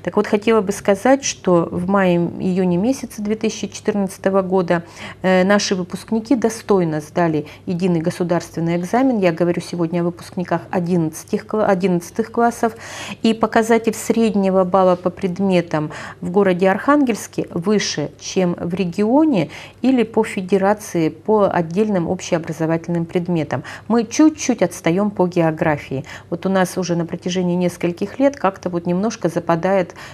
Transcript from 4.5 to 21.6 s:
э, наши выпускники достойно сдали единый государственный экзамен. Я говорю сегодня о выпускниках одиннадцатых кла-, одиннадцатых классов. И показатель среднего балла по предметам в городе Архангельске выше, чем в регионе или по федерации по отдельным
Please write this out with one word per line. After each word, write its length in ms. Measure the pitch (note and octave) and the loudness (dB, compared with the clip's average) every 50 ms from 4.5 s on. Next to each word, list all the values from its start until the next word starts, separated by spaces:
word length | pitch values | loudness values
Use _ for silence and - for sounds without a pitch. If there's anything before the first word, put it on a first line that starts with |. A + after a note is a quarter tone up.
| F#3 F#3+ F3+ E3+ F3 E3+ - - - - - - - - | 0 0 2 2 0 -2 -2 -6 -16 -16 -16 -16 -10 -4
э, 220 | - F#3+ F#3 F#3 F#3 | 0 2 4 4 4
наши 320 | G3 G#3 G3+ - - G3+ | 4 4 2 2 0 -2
выпускники 600 | F#3 F3 - - - - - A3 A3+ A3 - C#4+ | -2 -4 -6 -8 -10 -6 -4 -4 -2 0 0 0
достойно 640 | A3 A3 A3+ A3+ - - - G3+ F#3 F3 D#3+ D3+ D3+ | 2 2 -2 -2 -2 0 2 2 2 2 2 -2 -4
сдали 460 | D3 - - F3+ F3 E3 D#3 D3 D3 - - - - | -6 -4 -2 0 0 2 0 -2 -4 -6 -12 -14 -8
единый 340 | F#3+ F3+ E3 F#3 F#3 F3 D#3+ | -6 -4 -2 0 0 0 2
государственный 760 | D#3+ F3 - - F3+ E3 F3 E3 - - - E3 E3+ E3 F3 | 0 -2 -2 -2 -2 0 -2 -2 -2 -6 -6 -4 -2 -2 -2
экзамен. 420 | F3 F3+ F3 - B3 C4+ C4 B3 G#3 | -2 -2 0 0 2 2 2 2 2
Я 120 | F#3+ F3 | 2 0
говорю 300 | E3 E3 F3 F3 E3+ F3 | 2 2 0 0 0 -2
сегодня 400 | - - F3+ F3 E3+ D#3+ F3 F3 | -4 -6 -4 -4 -2 -2 0 0
о 20 | E3+ | -2
выпускниках 580 | F3 E3+ - - - - F#3+ F3 - F3 E3+ - - | -2 -4 -6 -12 -12 -8 -6 -4 -4 -4 -4 -4 -4
одиннадцатых 720 | - F#3+ E3+ E3+ F#3 E3+ D#3+ D#3 - - - - G#3+ G#3 - | -4 -4 -2 0 0 0 0 -2 -4 -8 -10 -6 -6 -6 -6
кла-, 200 | - - G#3+ G#3 | -4 -2 0 2
одиннадцатых 640 | - G3 F3+ F#3+ F#3 F3+ E3+ - - - - A3 - | 2 2 2 0 0 0 -2 -4 -6 -6 -6 -6 -4
классов. 420 | - A#3+ A#3 A#3 A#3 - A#3 A3 - - - - - - - - G3 - | 0 0 0 0 0 0 -4 -4 -4 -6 -16 -16 -14 -12 -12 -12 -8 -2
И 120 | - A3+ A3 | 0 0 2
показатель 600 | A3 A3 G#3+ - A3+ A3 A3+ A#3 A3 A3+ A3 G#3 | 2 0 2 2 2 2 4 2 2 2 0 -4
среднего 680 | - - - G#3+ A3+ A3+ A3 G3 G3+ F#3+ F#3+ F#3 F#3+ F#3 | -2 2 2 4 4 4 2 2 2 2 2 4 2 2
балла 320 | F3+ F#3+ F#3+ F#3 F#3 F3+ | 4 4 4 6 4 4
по 140 | F3 - F3+ | 2 0 -4
предметам 800 | - - G3 F#3 F3 F#3+ G3 G3 F#3 F3 E3+ - - D3+ D3+ D3 - - - - - - | -4 -2 -4 -4 -2 0 0 2 2 2 0 0 -2 -4 -4 -4 -8 -12 -14 -16 -14 -10
в 100 | F3+ F3+ | -6 -2
городе 380 | F3 G3+ G3 F#3+ F3+ F3 F#3+ F#3+ | 2 2 4 4 4 4 4 2
Архангельске 800 | G3 G3 - C#4 D4 D4 C#4 A#3+ G#3 - - - - D#3+ - - | 2 2 2 2 4 4 4 2 0 -4 -6 -10 -8 -8 -8 -6
выше, 600 | - F3 E3 G3+ G#3+ G3 - - - D#3 C#3+ D3 - - | -6 -4 0 2 2 2 0 -2 -4 -4 -6 -6 -8 -12
чем 360 | - - - F#3+ F#3 F3 F3 - | -10 -4 -2 0 0 0 0 -2
в 140 | - F3 F3+ | -4 -4 -2
регионе 760 | F#3 F#3+ F3 - G#3 G#3 A3 B3+ D4 D#4+ D#4 B3 E3+ D3 - - - - - - - | -2 -4 -2 0 0 0 4 4 4 4 4 4 2 0 -2 -4 -16 -18 -20 -10 -2
или 220 | - C4 C4 A#3+ A3 | 2 2 4 4 2
по 200 | A3+ - A#3 A3 | 2 2 0 0
федерации 880 | - - G3+ F#3 F3+ G3+ F#3+ F#3+ G3 G#3 G#3 - - - E3+ D#3+ D#3 | 0 -2 -6 -2 0 2 2 4 2 2 0 -4 -4 -2 0 0 0
по 400 | D#3+ - - - A3 G#3+ G3 - | -2 -4 -2 2 2 4 4 4
отдельным 580 | - F3 | 2 0